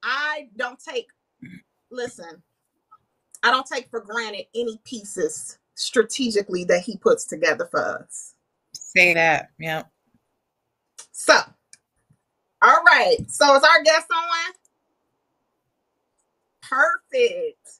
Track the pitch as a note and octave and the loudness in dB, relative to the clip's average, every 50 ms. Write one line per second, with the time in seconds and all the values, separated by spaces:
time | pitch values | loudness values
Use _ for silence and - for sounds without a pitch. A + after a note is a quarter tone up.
0 | - A3 B3+ C#4 D4 D4+ D4+ D#4 D4 B3 G3+ G#3 B3 B3 B3+ - - - D4 B3 | -4 -4 -4 -4 -4 -4 -6 -8 -10 -16 _ -10 -8 -8 -8 -14 -18 -8 -8 -8
1 | A#3 _ _ _ _ _ _ _ - - F3+ - _ _ _ _ _ _ A3+ B3+ | -8 _ _ _ _ _ _ _ -20 -20 -20 -20 _ _ _ _ _ _ -12 -10
2 | A#3+ A#3+ - - F3+ E3 D#3+ E3+ _ _ _ _ _ _ _ _ _ _ _ _ | -10 -10 -12 -14 -20 -20 -20 -20 _ _ _ _ _ _ _ _ _ _ _ _
3 | _ _ _ _ _ _ _ - - A#3 B3 C4 C4+ - D#4+ C4+ B3 _ - A#3 | _ _ _ _ _ _ _ -2 0 2 2 2 -2 -4 -8 -10 -10 _ -12 -12
4 | G#3+ - G#3+ A#3 A3+ G#3+ G#3 G3 F3+ _ _ A3+ A#3+ A#3 A3 A3 _ - - A3+ | -12 -8 -8 -6 -6 -6 -10 -12 -16 _ _ -6 -6 -6 -8 -12 _ -14 -14 -14
5 | G3+ G3+ - F#3 E3+ D#3 - - - - - _ _ _ _ - - - - B3 | -14 -14 -8 -4 -4 -4 -4 -8 -14 -16 -18 _ _ _ _ -8 -8 -4 -2 -2
6 | A3 G#3+ - - C4+ A#3+ A3 G3+ G3+ G3+ F#3+ F3+ F3+ F3 F3+ F3 F3+ - G3+ F#3 | -2 -2 -2 -6 -6 -2 -2 -4 -4 -4 -6 -8 -2 0 0 0 0 -6 -14 -2
7 | _ A3 E3+ D#3 - - - D#3 E3 E3 D3+ - E3 - - D#3 - - G2+ - | _ 0 0 0 -2 -10 -8 -4 -2 -2 -2 -2 -6 -6 -4 -4 -4 -4 -6 -10
8 | - _ - - - - _ _ _ _ _ _ _ _ _ - - - - F#3+ | -12 _ -18 -18 -18 -20 _ _ _ _ _ _ _ _ _ -20 -20 -4 2 2
9 | F3+ F3+ E3+ E3 E3 E3 D#3 C3+ - - _ _ D#3 D#3+ D#3+ D#3 D3+ _ _ _ | 4 4 4 2 2 2 2 0 -2 -8 _ _ -10 -8 -8 -8 -10 _ _ _
10 | _ _ _ _ _ _ _ _ _ _ _ _ _ _ _ _ _ _ _ _ | _ _ _ _ _ _ _ _ _ _ _ _ _ _ _ _ _ _ _ _
11 | - _ _ - - - D#4 - - - _ _ _ _ - _ _ _ _ _ | -20 _ _ -10 2 4 4 4 2 -2 _ _ _ _ -20 _ _ _ _ _
12 | _ _ _ _ _ _ _ _ _ _ _ _ - A4+ C4+ D#4+ E4+ E4+ E4 C4+ | _ _ _ _ _ _ _ _ _ _ _ _ 4 6 6 6 6 6 6 6
13 | A#3+ F#3 E3+ - - - - - C#4+ C#4+ C#4 C#4 C#4+ D#4 E4 D#4+ D4+ D4+ D#4 D#4+ | 4 4 2 0 -2 -8 0 2 4 6 6 6 6 6 6 6 6 4 2 2
14 | D#4+ - F4+ F4 E4+ E4+ E4+ E4 E4+ F#4 F#4 _ _ _ _ _ _ _ _ _ | 0 -2 -4 -4 -4 -4 -4 -6 -6 -8 -12 _ _ _ _ _ _ _ _ _
15 | _ _ _ _ _ _ _ _ _ _ _ _ _ _ _ _ _ _ _ _ | _ _ _ _ _ _ _ _ _ _ _ _ _ _ _ _ _ _ _ _
16 | _ _ _ _ _ _ _ _ _ _ _ _ - - C4+ C4 C#4 F#5 F5+ F5 | _ _ _ _ _ _ _ _ _ _ _ _ -12 -6 -2 0 0 0 0 -4
17 | _ _ - C5 A#4+ A#4 C5 C5 B4 A#4 G4+ _ _ - - _ | _ _ -2 0 0 0 0 -2 -8 -8 -8 _ _ -20 -20 _